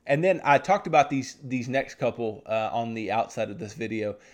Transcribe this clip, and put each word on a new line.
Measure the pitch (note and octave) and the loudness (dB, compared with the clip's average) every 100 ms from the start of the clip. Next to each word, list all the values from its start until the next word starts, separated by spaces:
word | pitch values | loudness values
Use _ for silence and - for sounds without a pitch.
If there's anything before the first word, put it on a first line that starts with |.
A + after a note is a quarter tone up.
| - | -2
And | D3 | 2
then | F3+ F3 | 4 2
I | C#3+ C#3 | 4 4
talked | - G3 F3+ | 4 0 4
about | D#3 C#3 | 4 4
these, | C#3 B2 - | 0 -4 -10
these | C3 B2+ A#2+ | -6 -4 -2
next | C3 C3 | -2 -4
couple, | - B2 A2+ A2+ G#2 | -4 -4 -2 -4 -6
uh, | - A2 A2 | -4 -2 -2
on | A#2 A#2 | -2 -4
the | A2+ G2 | -4 -2
outside | A2 - - G#2 | 0 -2 -2 -6
of | G2+ | -6
this | G#2+ | -10
video, | - A2+ A2 G#2 G2+ - | -8 -6 -2 -4 -6 -12